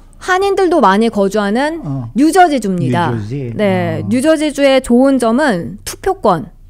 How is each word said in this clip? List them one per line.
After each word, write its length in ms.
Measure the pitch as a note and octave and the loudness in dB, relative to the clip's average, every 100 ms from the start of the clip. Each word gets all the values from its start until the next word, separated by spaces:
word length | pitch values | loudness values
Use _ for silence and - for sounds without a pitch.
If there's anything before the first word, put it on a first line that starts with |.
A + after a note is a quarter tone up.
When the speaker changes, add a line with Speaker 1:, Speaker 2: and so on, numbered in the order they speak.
| - - | -20 -10
Speaker 1:
한인들도 600 | - F#4 G4+ G4 F4+ E4+ | -2 0 0 2 2 4
많이 300 | G3+ G3+ A3+ | 4 4 0
거주하는 720 | G#3 G3 G#3 G3+ A3+ D4 E4 | 0 -2 -2 -2 -2 -2 -4
Speaker 2:
어. 280 | F3 C3+ A#2 | -8 -8 -4
Speaker 1:
뉴저지주입니다. 960 | G#3+ D#4 F#4 F4+ C4+ G#3 F3+ C3 E3+ E3 | 0 2 4 4 2 -2 -2 -2 -2 -2
Speaker 2:
뉴저지? 420 | A#2 G#2 C#3+ B2 A2 | -4 -6 -8 -8 -2
Speaker 1:
네, 460 | G3+ F#3 E3+ D#3 | 0 0 -2 -4
Speaker 2:
어. 40 | F3+ | -2
Speaker 1:
뉴저지주의 720 | B3 D4+ D#4+ D4+ C4+ C#4 C4 | 0 2 2 0 0 2 2
좋은 360 | C4 A#3+ C4+ C4+ | 2 4 4 2
점은 640 | A#3 A#3+ D4+ F#3 C3+ F#3+ | 0 2 0 -2 -6 -12
투표권, 680 | - - G4 F#4+ - D#3+ - - | -14 -8 -4 -2 0 0 -4 -18